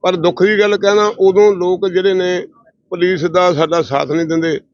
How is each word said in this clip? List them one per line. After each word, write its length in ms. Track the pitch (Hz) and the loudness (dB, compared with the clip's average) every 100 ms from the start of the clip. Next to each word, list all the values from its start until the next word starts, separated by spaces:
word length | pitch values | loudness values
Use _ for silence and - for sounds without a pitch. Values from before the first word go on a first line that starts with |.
ਪਰ 140 | 180 185 | -2 0
ਦੁੱਖ 260 | 165 165 | -2 0
ਦੀ 160 | 190 208 | 0 2
ਗੱਲ 160 | 202 202 | 0 2
ਕਹਿਣਾ, 360 | 202 208 208 - | 2 2 0 2
ਉਦੋਂ 380 | 190 185 208 190 | 2 4 2 2
ਲੋਕ 320 | 180 185 190 | -2 -2 -2
ਜਿਹੜੇ 260 | 180 190 | -2 0
ਨੇ 320 | 190 180 180 - _ _ _ _ | 0 -2 -4 -6 _ _ _ _
ਪੁਲਿਸ 340 | 180 180 185 | -4 -2 0
ਦਾ 280 | 170 170 180 | 0 2 2
ਸਾਡਾ 300 | 151 160 170 | 2 0 0
ਸਾਥ 280 | 131 139 143 | 0 -2 0
ਨਹੀਂ 160 | 156 160 | -2 -2
ਦਿੰਦੇ 340 | 160 165 151 _ | -2 -2 -4 _